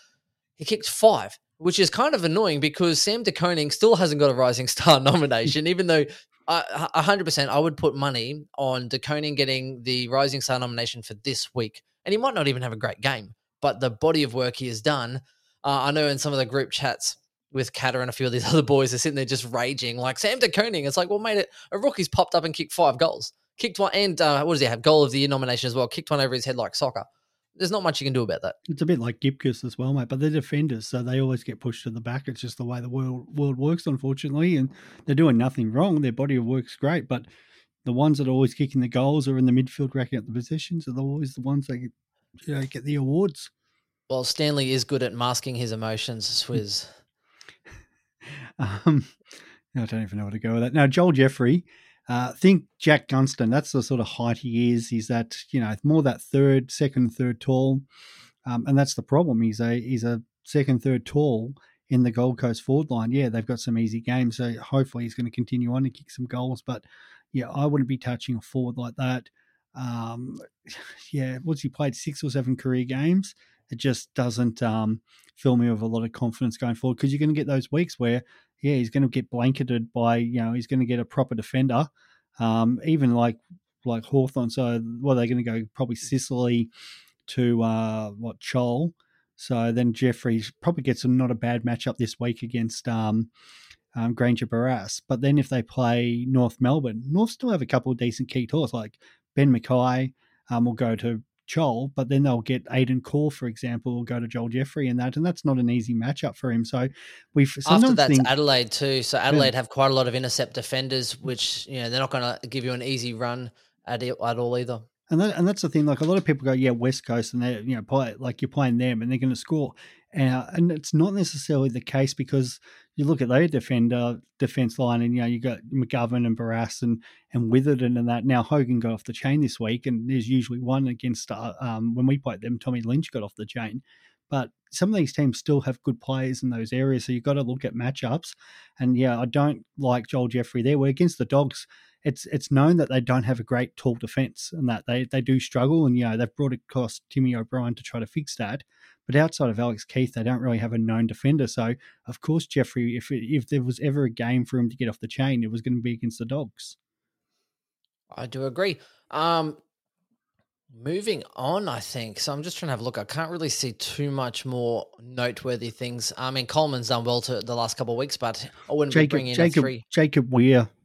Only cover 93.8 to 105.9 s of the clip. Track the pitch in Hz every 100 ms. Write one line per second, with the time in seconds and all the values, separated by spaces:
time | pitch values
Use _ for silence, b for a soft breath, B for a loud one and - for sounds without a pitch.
93.8 | _ 120 113 113 123 117 113 117 127 120
94.8 | 95 - - 127 139 147 135 131 113 -
95.8 | 123 120 120 120 123 131 120 - 127 151
96.8 | 127 110 135 175 226 - 247 185 127 127
97.8 | 131 120 120 - 127 131 117 156 139 120
98.8 | 107 _ b b _ - 143 120 - 127
99.8 | 127 127 131 _ _ _ - 120 120 113
100.8 | 120 110 120 110 - _ - 160 147 117
101.8 | 139 - 123 139 139 117 113 127 - 127
102.8 | 127 127 - 147 151 143 123 113 123 117
103.8 | 127 120 120 120 117 120 117 123 135 156
104.8 | 131 123 127 147 170 170 147 131 120 123
105.8 | 113